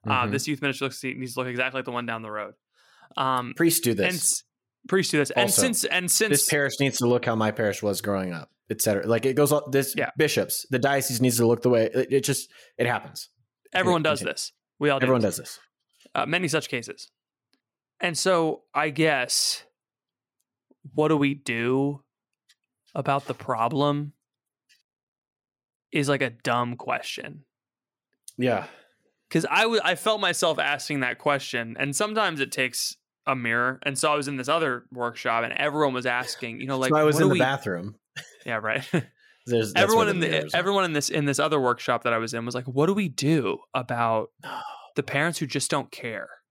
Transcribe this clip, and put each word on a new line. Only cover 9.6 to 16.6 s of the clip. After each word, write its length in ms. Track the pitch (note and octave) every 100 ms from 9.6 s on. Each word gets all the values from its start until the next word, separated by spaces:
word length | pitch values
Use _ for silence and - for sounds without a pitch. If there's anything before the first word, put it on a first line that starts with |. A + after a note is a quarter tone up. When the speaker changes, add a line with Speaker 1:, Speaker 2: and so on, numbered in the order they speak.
| C3+
Speaker 2:
this 240 | C#3 C3+ -
Speaker 1:
Yeah. 140 | A#2+ -
Speaker 2:
bishops, 500 | D3+ - F#2+ - -
the 100 | C3
diocese 400 | C3+ C#3 - A#2+
needs 160 | B2+ A#2
to 100 | A#2
look 160 | A#2+
the 60 | B2
way, 160 | A#2 A2
it, 180 | B2+ B2+
it 80 | C3+
just, 260 | C3 C3+ - - - -
it 80 | A#2+
happens. 400 | A2 - - - _ _ _ _
Speaker 1:
Everyone 280 | F#3 F#3 E3+
Speaker 2:
It 40 |
Speaker 1:
does 140 | D#3 C#3+
Speaker 2:
continues. 160 | F2+ - -
Speaker 1:
this. 40 | _ _ _
We 100 | D3
all 80 | C3+
do. 60 |
Speaker 2:
Everyone 180 | B2+ B2+
does 140 | G#2 -
this. 240 | - - _ _ _ _ _ -
Speaker 1:
Uh, 100 | B2
many 220 | E3+ E3+
such 200 | D3+